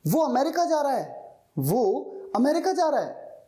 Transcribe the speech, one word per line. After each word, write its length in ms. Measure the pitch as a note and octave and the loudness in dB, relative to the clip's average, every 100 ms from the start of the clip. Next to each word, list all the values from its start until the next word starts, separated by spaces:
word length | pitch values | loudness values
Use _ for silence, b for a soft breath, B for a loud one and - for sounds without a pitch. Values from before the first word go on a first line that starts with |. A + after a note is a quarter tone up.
वो 160 | D3+ B3+ | 2 2
अमेरिका 440 | D4+ B3 D4 - | 2 2 0 0
जा 160 | E4+ D#4 | 0 2
रहा 120 | C#4+ | 2
है, 440 | B3+ D3+ - - - _ - | -2 -4 -12 -18 -20 _ -4
वो 540 | C3+ A3 G#3 B3 - B B G#3+ | 0 2 2 0 -4 B B 0
अमेरिका 360 | C4 D#4 F4+ | 2 2 0
जा 160 | F#4 E4 | 2 2
रहा 120 | C4+ | 2
है। 460 | D#3 - - - | -2 -8 -16 -20